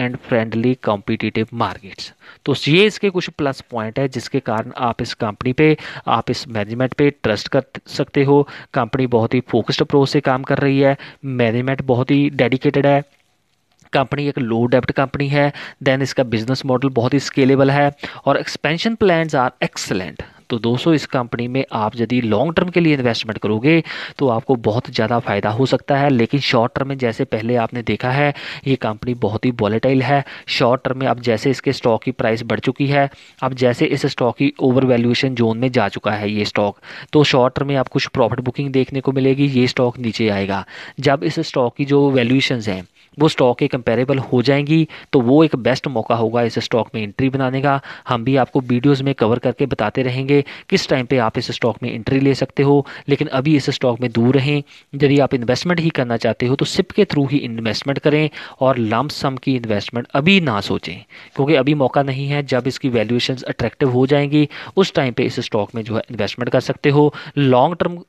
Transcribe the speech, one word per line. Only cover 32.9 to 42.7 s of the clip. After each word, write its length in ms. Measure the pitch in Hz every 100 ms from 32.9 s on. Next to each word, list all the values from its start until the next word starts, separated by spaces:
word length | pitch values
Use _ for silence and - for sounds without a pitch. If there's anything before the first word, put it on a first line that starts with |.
| 143 139 - - -
अब 120 | 131
जैसे 320 | 127 127 120 156
इस 200 | 143 143
स्टॉक 300 | - 123 -
की 160 | 143 -
ओवर 240 | 135 127
वैल्यूएशन 500 | 131 120 120 117 135
जोन 240 | 120 113 113
में 120 | 127
जा 160 | 123 101
चुका 240 | - 104
है 180 | 104 104
ये 120 | 107
स्टॉक, 360 | 104 - 101 - - - -
तो 120 | 151
शॉर्ट 300 | 143 135 127
टर्म 140 | - 139
में 80 | 139
आप 120 | 127
कुछ 180 | 143 -
प्रॉफिट 340 | 131 113 123
बुकिंग 300 | 127 131 139
देखने 280 | 131 127 135
को 120 | 135
मिलेगी। 340 | 135 131 135 143
ये 200 | 127 123
स्टॉक 320 | - 123 127
नीचे 300 | 117 - 110
आएगा, 360 | 98 98 95 - - - -
जब 240 | 135 139
इस 160 | 170 160
स्टॉक 360 | 156 147 120 -
की 80 |
जो 260 | 139 143 143
वैल्यूएशंस 580 | 131 117 131 - 127
हैं 160 | 107